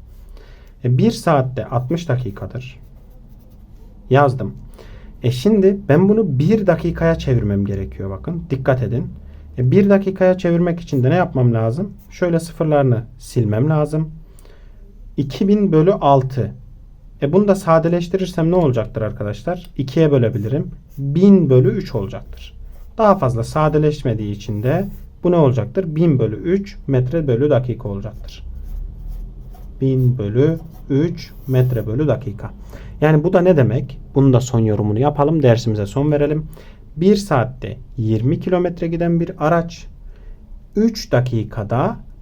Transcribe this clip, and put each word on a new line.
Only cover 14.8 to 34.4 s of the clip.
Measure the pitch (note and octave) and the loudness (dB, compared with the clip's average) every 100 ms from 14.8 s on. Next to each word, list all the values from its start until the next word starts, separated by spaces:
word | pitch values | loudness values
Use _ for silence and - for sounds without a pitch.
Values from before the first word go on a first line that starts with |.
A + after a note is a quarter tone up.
| - - - - | -20 -20 -10 -6
İki | C#3+ - G3 | -6 -2 0
bin | G#3 G3 | 2 2
bölü | D#3 E3 | 2 2
altı. | G#3 D3 C#3 B2+ - G2 - - - - - - - | 2 4 2 2 -4 -6 -8 -18 -20 -20 -20 -20 -6
E, | C#3+ | 0
bunu | F3 G#3 | 2 2
da | G3 | 2
sadeleştirirsem | E3 D#3+ E3 F3 F3 G3 F3+ - D#3+ | 2 2 2 0 -2 -4 -4 -2 0
ne | F3+ | 2
olacaktır | D#3 A#2+ G#2+ - | 2 0 -4 -4
arkadaşlar? | G#2+ - G#2 G#2 - F3 - - | -6 -6 -8 -6 -6 -8 -8 -8
İkiye | B2+ E3+ D#3 | -4 2 2
bölebilirim. | C#3 A2+ G#2+ G#2 C#3+ F#3 - - - | 4 2 0 -2 -4 -4 -10 -16 -8
Bin | C#3 D#3 G3 G3 D3+ | -4 4 6 6 6
bölü | B2+ E3+ | 4 4
üç | G#3+ - A#2 | 0 -4 -6
olacaktır. | F#2+ G2 - - - - - - - - | -6 -8 -14 -16 -18 -18 -18 -18 -12 0
Daha | G#3+ G3 | 2 4
fazla | B2+ A#2+ | 2 -2
sadeleşmediği | A2+ D#3 D#3 D3+ D3+ D3+ C3 G#2+ G#2 G2+ | -2 0 2 2 0 0 -2 -4 -4 -6
için | - G#2+ | -6 -4
de | A#2+ E3 G3 - - - | 0 0 -2 -8 -16 -4
bu | F3+ | 2
ne | F3 | 4
olacaktır? | C#3 A#2 G2+ - E3+ D#3 | 4 2 -2 -4 -2 0
Bin | E3+ B2+ | 2 2
bölü | A2 G#2 | 0 -2
üç | E3 G3 G3 - - | -2 -2 -2 -10 -2
metre | C3 B2+ E3 D3 | 0 0 -2 0
bölü | A#2 D3 | 2 2
dakika | B2+ B2 G#2 G#2 | 2 0 -6 -8
olacaktır. | G2 G#2 - - - - - - - - - - - - - - - - - | -8 -10 -12 -16 -14 -14 -14 -12 -10 -10 -12 -12 -12 -12 -16 -18 -18 -18 -4
Bin | C3+ C3 B2+ B2 | 0 2 2 2
bölü | G2+ A#2 D3+ E3 - - - | 0 2 2 0 -6 -16 -2
üç | C#3 - - - - - | 0 0 -2 -12 -14 -2
metre | B2+ B2+ B2 G2+ | 2 2 0 -2
bölü | A#2 D3+ | -2 0
dakika. | A2 - G2+ G#2+ - - - - - | -2 -4 -10 -12 -14 -16 -16 -16 0
Yani | D3 D#3 | 4 4
bu | E3 | 4
da | F#3+ | 4
ne | F3 D#3+ | 6 6
demek? | B2 C3+ - - - C3+ | 4 2 -4 -10 -4 4
Bunun | C3+ | 6
da | B2 | 6